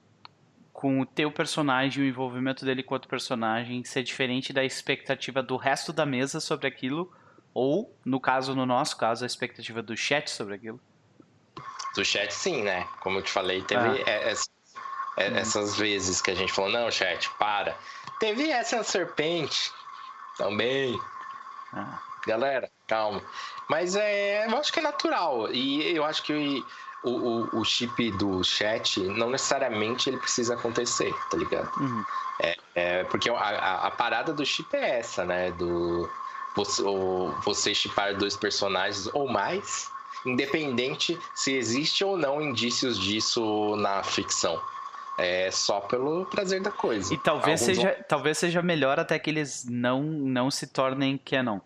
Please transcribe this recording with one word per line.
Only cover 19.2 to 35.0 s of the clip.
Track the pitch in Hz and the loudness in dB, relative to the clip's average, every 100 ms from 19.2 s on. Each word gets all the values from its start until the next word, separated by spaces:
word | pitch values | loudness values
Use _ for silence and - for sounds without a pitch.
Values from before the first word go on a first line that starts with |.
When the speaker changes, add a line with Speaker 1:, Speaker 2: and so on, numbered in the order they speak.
| 151 170 139 - - - - - - - - - | 0 0 0 -2 -4 -6 -14 -14 -14 -14 -10 -4
Speaker 2:
também. | 98 104 117 135 135 107 - - - - - - - | 0 2 2 2 0 -2 -6 -10 -12 -12 -14 -14 -12
Speaker 1:
Ah. | - 101 - - - - | -8 -8 -10 -12 -6 -2
Speaker 2:
Galera, | 110 139 135 - _ - | 2 2 0 -2 _ -2
calma. | 110 107 95 73 - - - - | 0 0 -2 -6 -10 -10 -8 0
Mas | 151 180 | 0 2
é, | 202 214 202 202 208 226 | 2 2 2 2 2 2
eu | 233 | 0
acho | 294 | 0
que | - | 0
é | |
natural. | 302 294 339 247 170 123 107 | 0 0 0 2 2 2 0
E | 127 135 143 156 165 | 0 0 0 0 2
eu | |
acho | 147 151 | 0 0
que | - 151 143 135 - - - - | -2 0 0 -2 -4 -12 -14 -6
o, | 123 | -2
o, | 120 120 117 104 113 | 0 0 0 0 0
o | |
chip | 107 - 120 - 117 | 2 0 0 0 0
do | 98 101 92 | 2 2 2
chat, | 90 - 104 117 - 110 | 2 2 2 2 0 0
não | 95 107 117 | 0 0 0
necessariamente | 135 - 139 131 107 107 127 139 | 2 2 2 2 0 0 0 0
ele | 127 | 0
precisa | - - 117 | 0 2 2
acontecer, | 120 117 117 120 - - - - | 2 0 0 0 0 0 -2 -2
tá | - | -2
ligado? | - - - - | 0 0 0 -2
Speaker 1:
Uhum. | 139 113 101 87 - - | -2 -2 -4 -4 -4 -2
Speaker 2:
É, | 82 87 - | -2 -2 -4
é, | 87 87 90 | -2 2 2
porque | 90 107 117 | 0 0 0
a, | |
a, | 117 104 107 92 92 92 | 0 0 0 0 2 0
a | |
parada | - 117 113 151 | 0 0 0 0
do | 151 | -2
chip | 139 - 165 | -2 -2 -2
é | 285 226 | 0 0
essa, | 123 | 0